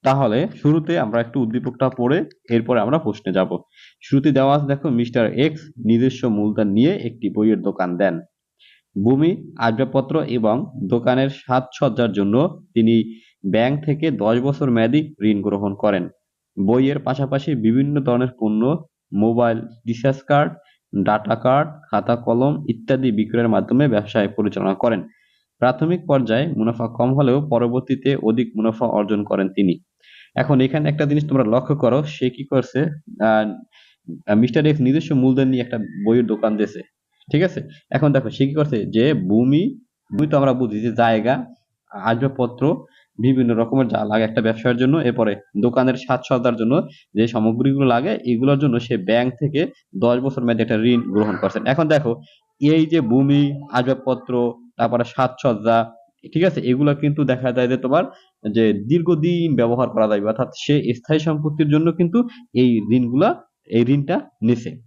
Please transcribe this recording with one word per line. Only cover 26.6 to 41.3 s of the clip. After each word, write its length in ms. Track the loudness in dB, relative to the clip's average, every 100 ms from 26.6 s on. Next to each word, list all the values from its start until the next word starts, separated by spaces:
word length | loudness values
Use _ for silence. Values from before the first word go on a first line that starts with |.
| -2 -2 -6
কম 220 | -2 0
হলেও 240 | 2 2 2 0
পরবর্তীতে 680 | 0 0 -2 -2 -2 0 0
অধিক 320 | 0 0 -2 -2
মুনাফা 300 | -4 -2 -2
অর্জন 380 | 0 0 -2
করেন 260 | -2 -2 -2
তিনি। 260 | 0 0 0 _ _ _ -20 -10 -4
এখন 260 | 0 2
এখানে 280 | 2 0 -2
একটা 160 | -2 0
জিনিস 180 | 0 0
তোমরা 160 | 0 2
লক্ষ্য 220 | 0 0 0
করো, 280 | 2 0
সে 260 | -2 -4 -4
কি 140 | -4
করছে, 360 | -4 -2 -2 -2 -4 -6 -16 -2 2
আহ, 180 | 2 0 -6 -18 _ _ _ -18 -14 -2 2
মিস্টার 260 | 2 2 2
এক্স 160 | 2
নিজস্ব 280 | 2 0 0 0
মূলধন 320 | 2 2 2
নিয়ে 160 | 0 -2
একটা 120 | -6 -8 -4 2
বইয়ের 200 | 2 2
দোকান 240 | 0 -2 0
দিয়েছে, 240 | -4 -4 -18 _ _ _ -4
ঠিক 100 | 0
আছে? 160 | 0 -4 -14 -20 _
এখন 200 | 0 2
দেখো 180 | 2 -2
সে 140 | -2 -2
কি 80 |
করছে, 320 | 0 -2 -2 -2
যে 280 | 2 2
ভূমি, 500 | 0 0 2 4 2 0 -6 _ _ _
ভূমি 160 | -2 0
তো 80 | 2
আমরা 160 | 2
বুঝি 260 | 0 -2 -2
যে 120 | -4
জায়গা, 400 | 2 2 2 0